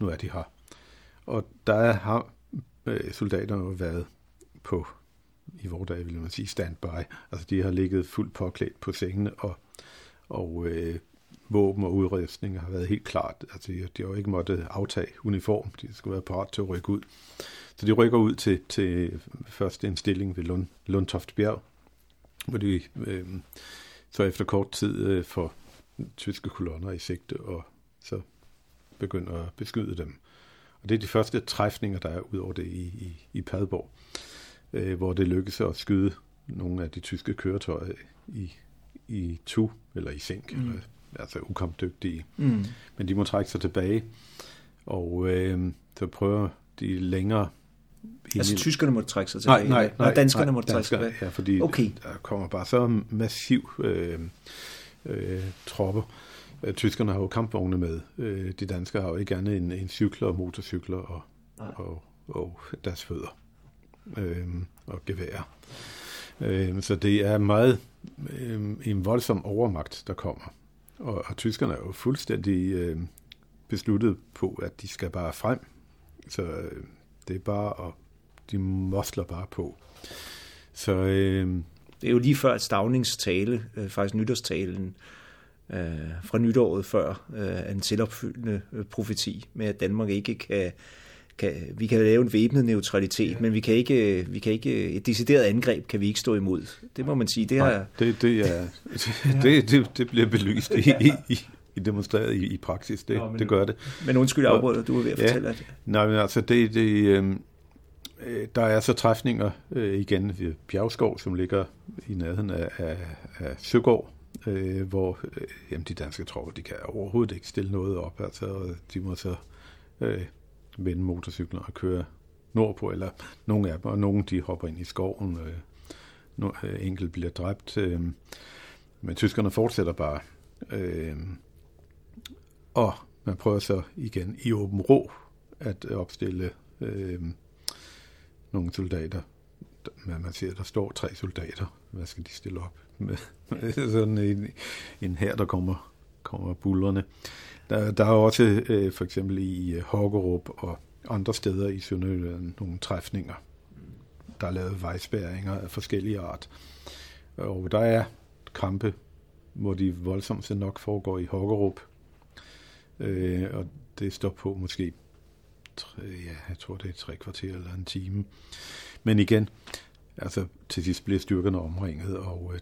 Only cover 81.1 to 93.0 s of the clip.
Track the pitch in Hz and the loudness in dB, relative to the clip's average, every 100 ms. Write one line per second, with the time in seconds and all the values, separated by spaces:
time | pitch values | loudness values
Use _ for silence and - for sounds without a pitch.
81.1 | 95 98 95 92 90 85 - - - - | 4 4 4 2 -2 -4 -14 -20 -6 4
82.1 | 120 127 135 131 113 - 101 113 127 113 | 4 6 4 4 2 0 0 2 2 0
83.1 | - 101 90 107 120 113 - 98 - 98 | -2 0 2 2 -2 -4 -8 -6 -2 0
84.1 | 107 110 117 - 90 95 92 95 - - | 0 0 0 -2 -2 -2 -4 -8 -10 -20
85.1 | - - - - _ - 92 82 80 80 | -20 -20 -20 -20 _ -10 -6 -4 -6 -8
86.1 | 82 90 110 117 123 107 95 - 107 76 | -10 -2 2 4 6 4 2 0 0 0
87.1 | 87 - 113 95 90 92 98 - 107 110 | -2 -8 -6 -4 -4 -4 -4 0 0 0
88.1 | - 113 123 113 101 - 110 104 - 107 | -4 -10 -6 -4 -4 -4 -10 -8 -6 -4
89.1 | 104 107 101 - - 104 101 95 107 107 | -2 -4 -6 -10 -6 -4 -2 0 0 0
90.1 | 98 101 110 - 98 90 - - - - | 0 -2 -6 -2 -2 -2 -6 -18 -20 -20
91.1 | - - - 101 73 80 104 110 113 110 | -20 -18 -4 -2 -2 -8 -4 2 6 8
92.1 | 117 120 107 117 139 120 107 - 98 | 8 6 6 6 6 4 4 2 2